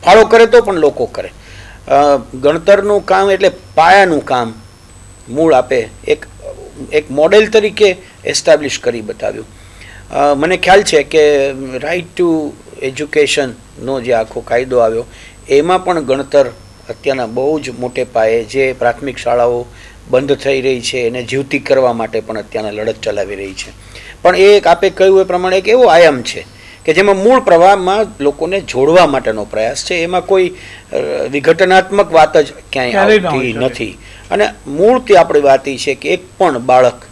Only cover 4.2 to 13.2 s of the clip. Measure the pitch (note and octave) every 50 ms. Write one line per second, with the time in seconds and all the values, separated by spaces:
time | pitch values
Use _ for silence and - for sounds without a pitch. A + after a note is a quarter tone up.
4.2 | - - C3+ B2 A#2+ A2+ A2+ A2 - - - - - - - - - - - -
5.2 | - - A2+ C#3+ D#3+ E3 D3+ C3 - - C3+ B2+ A2+ G#2 - - - - D3+ -
6.2 | - - - - - - - - - - - - - - - D3+ D3+ - B2+ C#3+
7.2 | D3+ E3+ G3 G#3+ A3 G#3+ G#3+ A3 G#3 G#3+ G3+ - G#3+ G3+ F#3 F3+ - - - -
8.2 | - - - - - - D#3+ D3 D3 C#3 - - - B2 A#2 A#2 G#2+ G#2 A2 -
9.2 | A2 G#2+ G#2+ A2 A2 - - - - - - - - - - - - - - C#3+
10.2 | C#3+ D3 C#3+ C3+ D3 E3 F#3 F3 - F#3 F#3 G3+ G#3 - - D3+ C#3 - - D#3+
11.2 | D3+ D3 D3 C#3+ C3+ C#3 C3+ C3 C3+ C3 C3 C3 C3+ D3 E3+ F3+ E3+ F3 - -
12.2 | F3+ E3+ E3 D#3+ D3+ C#3+ - - - - - - - C3+ C3 B2+ D3+ D3 - D3+